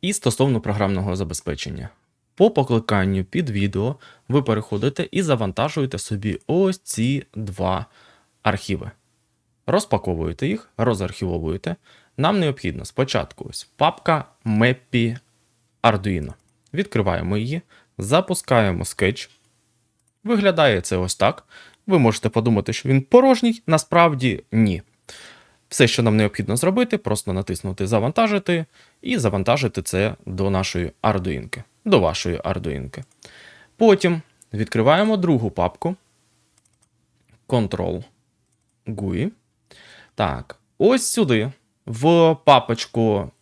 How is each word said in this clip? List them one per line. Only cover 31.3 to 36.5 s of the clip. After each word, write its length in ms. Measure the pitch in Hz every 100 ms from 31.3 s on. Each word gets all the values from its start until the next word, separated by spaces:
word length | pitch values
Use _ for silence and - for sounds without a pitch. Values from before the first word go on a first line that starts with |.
| 69 55 - - _ 220
до 140 | 185
вашої 420 | 87 80 87 85
ардуїнки. 600 | - 92 85 71 65 - - _ - - - - _ _
Потім 440 | 226 196 180 170 - _ _
відкриваємо 640 | 104 107 117 117 160 214 214
другу 340 | 175 135 113
папку, 440 | - 90 - 165 185 _ _ _ _ _